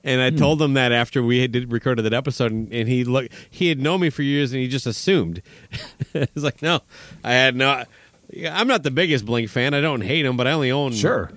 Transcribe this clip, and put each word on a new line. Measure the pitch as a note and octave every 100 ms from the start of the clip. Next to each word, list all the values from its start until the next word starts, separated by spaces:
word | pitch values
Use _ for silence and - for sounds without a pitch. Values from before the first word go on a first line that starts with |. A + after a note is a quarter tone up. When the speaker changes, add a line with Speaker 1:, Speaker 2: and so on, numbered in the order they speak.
Speaker 1:
and | C3+ B2+
I | B2+
Speaker 2:
Hmm. | D3+
Speaker 1:
told | C#3+ D#3
him | D3+
that | C3+ B2
after | A#2+ A#2+ C#3
we | A#2+ B2
had | B2+
did, | A#2+ B2
recorded | A#2 C3 A#2
that | A2
episode, | A#2 C3+ - A#2
and, | A2 A2
and | A#2 A2+
he | B2+
look-, | B2 C3 A#2+ - -
he | - F3+
had | C#3+
known | C#3+ F#3
me | E3+
for | C#3+
years, | C#3 C#3+ C3+
and | C3
he | B2+
just | C3+ B2
assumed. | A2 - F#3 E2 E2+ - - - -
<laughs> | - - -
He's | E3 C3 -
like, | C#3+ -
"No, | D#3 E3+ _ - - -
I | -
had | B2 C3 B2+
no, | C3+ C3+ A#2+ - - _ -
yeah, | - D#3+ E3+
I'm | A#3+
not | A#3
the | D3
biggest | C3 F3+ C#3 G#2
Blink | A#2+ A2
fan. | B2+ C3
I | C#3+
don't | D#3 C3
hate | G2+ D#3+ C#3
'em, | B2
but | B2
I |
only | D#3 C3
own | C#3 C#3
Speaker 2:
Sure. | A2+ D3 E3+ F2+